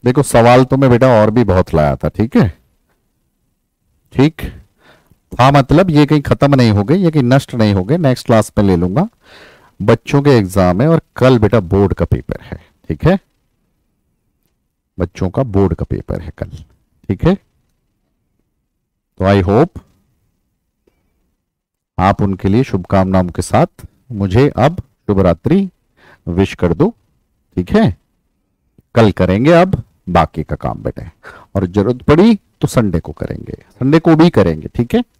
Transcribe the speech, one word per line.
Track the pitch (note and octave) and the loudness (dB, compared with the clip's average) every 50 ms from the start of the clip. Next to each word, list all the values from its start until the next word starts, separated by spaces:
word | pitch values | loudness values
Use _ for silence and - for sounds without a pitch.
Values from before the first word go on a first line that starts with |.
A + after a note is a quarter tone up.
| - | -2
देखो | B2 B2+ D3+ | 0 0 0
सवाल | C#3 - - A#2 A#2 A#2+ B2 B2+ C3 | -2 2 2 2 4 6 6 4 4
तो | B2 C#3 | 2 0
मैं | C3+ C#3+ C3 | 0 2 2
बेटा | B2 A#2 B2+ C3 B2 A2 | 2 4 4 4 4 4
और | G#2+ A2 | 2 2
भी | G#2+ B2 A#2+ | 2 0 0
बहुत | G2 F2+ F#2 F2 - - | 2 0 0 0 0 0
लाया | D#2+ D2+ D2 C2+ | -2 0 0 -2
था, | - - D2+ | -4 -6 -8
ठीक | _ - G#2 A#2+ - | _ -4 -6 -2 0
है, | A#3+ D#3+ F#2 - _ _ _ _ _ _ _ _ _ _ _ _ _ _ _ _ _ _ _ _ _ _ _ _ _ _ _ _ _ _ _ | 0 0 0 -2 _ _ _ _ _ _ _ _ _ _ _ _ _ _ _ _ _ _ _ _ _ _ _ _ _ _ _ _ _ _ _
ठीक | _ - C3+ D#3 - - - - - - - _ _ _ _ _ _ _ _ _ _ _ _ _ | _ 2 2 2 0 -4 -14 -14 -14 -16 -20 _ _ _ _ _ _ _ _ _ _ _ _ _
था, | - - A#2+ C3+ | -2 2 2 4
मतलब | C#3+ C#3+ C3 - C#3 D#3 G3 F#3 | 4 2 2 2 2 2 4 4
ये | D#3 D3 D3+ | 4 2 2
कहीं | C#3 D3+ D3+ | 2 2 -2
खत्म | C#3 - B2 - - C#3+ C#3+ | 0 -2 -2 0 2 0 2
नहीं | C3 B2 A2+ | 2 2 2
हो | G#2 G#2 G2+ | 2 0 0
गए, | G2 D3+ | 0 0
ये | G3 G3 E3 | 0 0 0
कहीं | D#3 D3+ | 0 0
नष्ट | B2+ A#2+ B2+ C#3 - - - | 0 2 0 0 0 -2 -4
नहीं | A#2+ G#2+ G#2+ G2+ | -2 0 0 0
हो | F#2+ F2+ | 0 0
गए, | G2+ C#3+ F3+ | -2 -2 0
Next | F3 C3+ B2+ - - | 0 -2 -2 -2 -2
class | - A#2+ A2 G#2 - _ - | 0 0 0 0 0 _ -2
में | G#2 | 0
ले | G2 F#2 | 2 2
लूंगा। | E2+ F2+ F2+ F#2 B2+ F#3 A#3 _ _ _ _ - - - - _ _ _ _ _ _ | 0 0 -2 -2 -2 -4 -4 _ _ _ _ -20 -20 -20 -20 _ _ _ _ _ _
बच्चों | F#2+ G#2+ A#2 A2 _ - - C#3+ | 0 0 0 0 _ -2 -2 0
के | C#3 D3 C#3 A#2 | 2 4 4 2
exam | G2+ F2+ F#2 G2 F#2 F2+ F2+ F#2 | 2 0 0 0 0 0 2 0
है | C3 D#3 | 0 0
और | E3 D#3 _ _ _ | 0 0 _ _ _
कल | - B2 B2+ C3 A#2+ | 0 2 2 4 4
बेटा | G#2+ G2+ A#2 A#2 | 2 2 0 0
board | F#2 E2 G2 G2 G2+ F2+ - | -2 0 0 0 0 0 0
का | - F2 | -4 -2
paper | - - B1 - - - - | -4 -4 -6 -4 -10 -12 -12
है, | - - - - _ _ _ _ _ _ | -12 -16 -18 -18 _ _ _ _ _ _
ठीक | D#2+ D2 - | -10 -2 0
है, | D#3 F#3 G3 _ _ _ _ _ _ _ _ _ _ _ _ _ _ _ _ _ _ _ _ _ _ _ _ _ _ _ _ _ _ _ _ _ _ _ - | 0 0 0 _ _ _ _ _ _ _ _ _ _ _ _ _ _ _ _ _ _ _ _ _ _ _ _ _ _ _ _ _ _ _ _ _ _ _ -8
बच्चों | F2 E2+ _ - - F#2 | -8 -8 _ -8 -8 -6
का | - - | -4 -4
board | C3+ A#2+ G2 G2 G2 F#2 D#2+ | -6 -2 0 0 0 0 -2
का | - - - | -4 -6 -8
paper | - - - - - - | -8 -8 -8 -8 -10 -10
है | E2 E2 - - | -10 -12 -12 -12
कल, | - F2+ - - - _ _ _ _ _ _ _ _ - | -14 -14 -14 -20 -20 _ _ _ _ _ _ _ _ -8
ठीक | G2 F#2 - | -8 -2 0
है। | D#3+ F#3+ G3 _ _ _ _ _ _ _ _ _ _ _ _ _ _ _ _ _ _ _ _ _ _ _ _ _ _ _ _ _ _ _ _ _ _ _ _ | 0 0 -2 _ _ _ _ _ _ _ _ _ _ _ _ _ _ _ _ _ _ _ _ _ _ _ _ _ _ _ _ _ _ _ _ _ _ _ _
तो | F#2 | 0
I | F#2+ G2+ G2+ | 2 2 2
hope | F2+ F#2+ G2 A#2 D#3 F3+ _ - - _ _ _ _ _ _ _ _ _ _ _ _ _ _ _ _ _ _ _ _ _ _ _ _ _ _ _ _ _ _ _ _ _ _ _ _ _ _ _ _ _ _ - | 2 2 2 2 2 0 _ -20 -20 _ _ _ _ _ _ _ _ _ _ _ _ _ _ _ _ _ _ _ _ _ _ _ _ _ _ _ _ _ _ _ _ _ _ _ _ _ _ _ _ _ _ 0
आप | F#2 F#2+ G2+ - | 0 0 2 0
उनके | G2+ G2 G2 F2+ - G2 | -2 -4 -4 -4 -2 0
लिए | G2 A#2 C3+ | 0 0 0
शुभकामनाओं | - - G2 F2 - - G2 F#2+ F#2+ F#2+ F#2+ F2+ F2 | -2 -4 -8 -6 -2 -2 -2 0 0 0 0 -2 -2
के | - - | -4 -8
साथ | - - - A2 D#3+ - _ - - - _ _ _ _ | -8 -2 0 -2 -2 -2 _ -20 -20 -20 _ _ _ _
मुझे | A#2+ G2+ G2 F#2+ F2+ A#2 C#3 D3 - | -8 -6 -6 -2 0 0 0 0 0
अब | - A2 C#3+ F3 - | 0 0 0 -2 -4
शुभ | - _ _ _ _ - G#2 F#2+ | -14 _ _ _ _ -4 -2 0
रात्रि | F#2+ F2+ E2+ - _ B2 D#3 G3 G3 F#3 _ _ _ _ _ _ _ _ - _ _ | 2 0 0 0 _ -2 0 0 -2 -4 _ _ _ _ _ _ _ _ -20 _ _
विश | - E2+ F2 G2 - - | -6 -2 -2 -2 -2 -2
कर | - - F2 E2 | -4 -2 -4 -2
दो, | D#2+ D3+ G#3+ - _ _ _ _ _ _ _ _ _ _ _ _ | -2 -4 -6 -6 _ _ _ _ _ _ _ _ _ _ _ _
ठीक | - F3+ - | -8 -8 -2
है। | - G#3+ A3+ C#3 F#2 _ _ _ _ _ _ _ _ _ _ _ _ _ _ _ _ _ _ _ _ | 0 0 0 0 -2 _ _ _ _ _ _ _ _ _ _ _ _ _ _ _ _ _ _ _ _
कल | A#2+ A2+ G#2 | 2 2 2
करेंगे | F#2 - F#2 F2+ F#2 G#2 A#2+ D3+ | 2 0 -2 -2 0 0 2 2
अब | F3 E3 F3+ F#3+ G3 - - _ _ _ _ - | 4 4 2 2 -2 -6 -8 _ _ _ _ -2
बाकी | F2 F2 D#2+ - _ E2+ D2+ | 0 0 0 0 _ -10 -8
का | - D#2 | -8 -10
काम | C#2+ - C2 A1 - | -8 -8 -10 -10 -8
बेटे, | G#1+ - - - - - _ _ _ - - - - _ _ | -10 -12 -12 -12 -18 -20 _ _ _ -20 -20 -20 -20 _ _
और | F#2+ G2 | -4 -4
जरूरत | F2+ F2+ G#2 G2 A2 B2 B2+ | -2 0 0 0 0 -2 -4
पड़ी | - - D3 D#3+ G3 A#3 A3+ G3+ _ _ _ _ | 0 0 2 4 4 4 2 0 _ _ _ _
तो | - - | -8 -4
संडे | - C3 A#2 G2+ E2 E2+ | -2 -2 -2 0 -2 -4
को | - - | -6 -8
करेंगे, | D2+ _ - - - - - - - - _ _ | -14 _ -12 -12 -12 -14 -14 -16 -16 -18 _ _
संडे | _ _ A#2+ C3+ D3+ E3 | _ _ -2 0 0 2
को | - E3+ E3 | 4 2 4
भी | D#3 D#3+ F3 | 4 4 2
करेंगे, | - - F#2+ E2+ D#2+ D#2 D2+ - _ | 4 2 0 0 -2 -4 -8 -10 _
ठीक | - A#2+ A#2+ - | -6 -6 -2 -2
है। | A3+ B3 _ _ | -4 -4 _ _